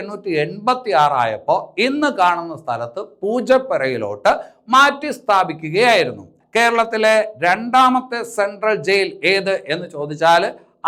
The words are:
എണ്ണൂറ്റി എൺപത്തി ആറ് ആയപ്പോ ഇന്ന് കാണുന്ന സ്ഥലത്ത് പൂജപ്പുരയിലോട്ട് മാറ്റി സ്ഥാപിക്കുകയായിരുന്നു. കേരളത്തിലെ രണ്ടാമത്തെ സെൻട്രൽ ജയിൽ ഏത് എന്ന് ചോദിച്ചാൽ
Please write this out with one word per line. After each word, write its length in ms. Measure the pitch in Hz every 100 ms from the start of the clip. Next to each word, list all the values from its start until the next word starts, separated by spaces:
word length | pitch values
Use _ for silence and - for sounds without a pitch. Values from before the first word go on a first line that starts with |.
എണ്ണൂറ്റി 300 | 196 208 196 151
എൺപത്തി 480 | 156 202 220 254 220 160
ആറ് 140 | 147 135
ആയപ്പോ 320 | 113 107 - 185 - 180
ഇന്ന് 240 | 254 294 294 202
കാണുന്ന 340 | 175 170 170 151
സ്ഥലത്ത് 400 | - 117 120 190 214 _
പൂജപ്പുരയിലോട്ട് 1080 | 196 247 220 262 262 156 131 120 104 104 208 294 - _ -
മാറ്റി 360 | 254 285 277 302 -
സ്ഥാപിക്കുകയായിരുന്നു. 1080 | - 196 170 151 156 185 240 202 131 101 - _ _
കേരളത്തിലെ 600 | 220 233 233 226 220 220 220 - -
രണ്ടാമത്തെ 760 | 175 208 240 262 254 254 254 233 233
സെൻട്രൽ 420 | 214 202 202 214 202 151
ജയിൽ 220 | 196 190 - 165
ഏത് 200 | 196 190 190 -
എന്ന് 140 | 170 175
ചോദിച്ചാൽ 480 | 147 147 151 165 170 220 - _ _